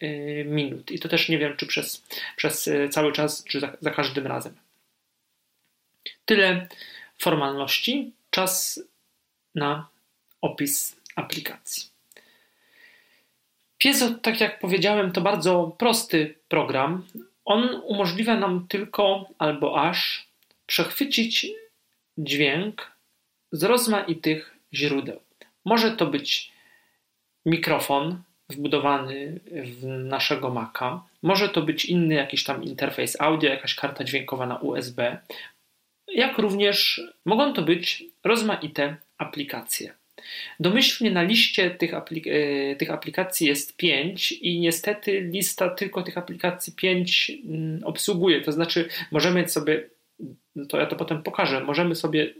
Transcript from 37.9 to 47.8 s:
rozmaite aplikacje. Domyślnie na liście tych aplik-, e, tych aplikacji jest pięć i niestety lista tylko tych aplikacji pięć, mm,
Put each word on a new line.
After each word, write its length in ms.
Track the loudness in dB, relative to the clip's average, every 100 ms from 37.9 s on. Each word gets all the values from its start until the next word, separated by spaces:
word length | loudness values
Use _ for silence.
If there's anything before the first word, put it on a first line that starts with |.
| -6 -10 _
rozmaite 720 | 0 2 0 -2 -4 -2 -2 -4 _ -12
aplikacje. 760 | -10 -8 -8 -8 -6 -6 -6 -16 _ -20 -14 -12 -12 0
Domyślnie 500 | 2 6 4 4 2
na 120 | 4
liście 480 | 4 4 4 4 0
tych 240 | 0 -4
aplik-, 340 | -4 -8 -8 0 0 2 0 -2
e, 40 | -2
tych 140 | -4
aplikacji 560 | -4 -4 -4 -2 2 2
jest 300 | 2 -4 0
pięć 560 | 2 2 0 -2 -4
i 280 | -2 -2 0
niestety 600 | 2 0 -2 -2 -2 -2
lista 480 | -2 -2 -4 0 -2
tylko 340 | 0 -4 -4
tych 160 | -6 -8
aplikacji 540 | -8 -2 -2 -2 -8
pięć, 600 | -2 2 2 2 2 0 -4
mm, 400 | -8 -4 -4 -4